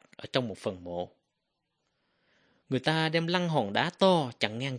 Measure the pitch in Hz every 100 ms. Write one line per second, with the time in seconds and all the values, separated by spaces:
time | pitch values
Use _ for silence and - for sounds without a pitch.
0 | - - - 135 120 92 110 90 87 87
1 | 90 _ _ _ _ _ _ _ _ _
2 | _ _ _ _ _ _ - 131 151 160
3 | 160 165 165 180 175 151 101 110 156 -
4 | 190 170 127 - 107 113 135